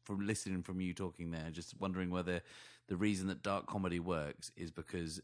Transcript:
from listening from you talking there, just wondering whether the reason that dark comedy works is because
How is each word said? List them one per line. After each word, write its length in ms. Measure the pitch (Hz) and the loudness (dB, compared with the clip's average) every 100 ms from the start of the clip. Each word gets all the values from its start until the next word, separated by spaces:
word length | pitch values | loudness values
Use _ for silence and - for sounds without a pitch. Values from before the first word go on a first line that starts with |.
from 220 | - 98 101 | -4 0 2
listening 380 | 107 98 92 | 2 2 0
from 180 | 85 92 | 0 0
you 120 | 92 | 0
talking 380 | 87 92 - 85 | 0 -4 -4 -4
there, 180 | 82 80 | -2 -4
just 280 | 80 - - | -6 -8 -2
wondering 300 | 98 92 90 | 0 0 2
whether 320 | 90 90 87 - - - - - | 2 2 0 -2 -16 -18 -12 -2
the 80 | 90 | 4
reason 320 | 107 95 95 | 4 4 2
that 160 | 87 | 0
dark 240 | 101 98 - | 0 0 0
comedy 320 | 104 92 87 | 0 2 2
works 500 | 87 82 73 - - - | 2 2 0 -4 -10 -8
is 160 | 85 | -8
because 500 | 82 - 90 82 82 | -6 -4 -2 -2 -4